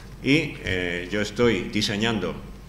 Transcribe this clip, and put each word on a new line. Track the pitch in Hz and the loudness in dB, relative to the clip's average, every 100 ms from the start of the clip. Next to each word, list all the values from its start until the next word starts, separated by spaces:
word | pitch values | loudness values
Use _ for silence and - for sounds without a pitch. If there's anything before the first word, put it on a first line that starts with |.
| - - | -16 -4
y, | 131 147 143 - | 2 4 2 -4
eh, | 95 92 90 87 90 | -2 0 0 -2 -2
yo | 104 | -2
estoy | 104 - 120 98 | 0 4 4 4
diseñando, | 87 104 104 101 113 110 87 73 - - | 0 0 0 0 0 0 -2 -4 -10 -16